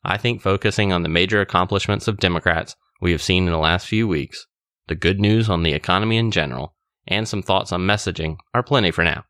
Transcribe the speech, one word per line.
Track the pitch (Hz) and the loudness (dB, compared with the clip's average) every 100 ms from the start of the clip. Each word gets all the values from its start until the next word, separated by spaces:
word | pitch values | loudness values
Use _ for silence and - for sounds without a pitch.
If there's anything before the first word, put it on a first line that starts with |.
I | 95 98 | -2 -2
think | 120 117 | 0 -2
focusing | 95 98 107 101 101 | 0 0 0 0 0
on | 90 | 0
the | 80 | 2
major | 85 95 104 | 2 2 2
accomplishments | 98 90 90 101 - 101 - | 2 0 2 0 0 -2 -2
of | 101 | 0
Democrats | 95 85 90 82 - - _ _ | 0 0 0 0 -4 -14 _ _
we | 90 | 0
have | 80 | 0
seen | - 90 90 | 2 2 2
in | |
the | 82 | 2
last | 78 90 - | 2 0 0
few | 110 113 | -2 0
weeks, | 80 67 - - _ _ _ - | -2 -4 -12 -20 _ _ _ -8
the | |
good | 85 87 95 | -2 0 2
news | 104 110 110 | 4 4 2
on | 87 | 2
the | 82 | 0
economy | 73 - 90 110 113 | 0 0 0 2 2
in | 113 | 2
general, | 95 73 62 71 _ _ _ - | 0 -2 -4 -10 _ _ _ -4
and | 101 107 | -4 -2
some | 104 | -6
thoughts | - 95 - | 0 -2 0
on | 87 | -2
messaging | 92 104 - 85 80 78 - | 0 0 -2 -4 -6 -6 -4
are | 120 | -4
plenty | 123 143 92 | 0 2 2
for | 82 | 0
now. | 85 71 - | -2 -2 -10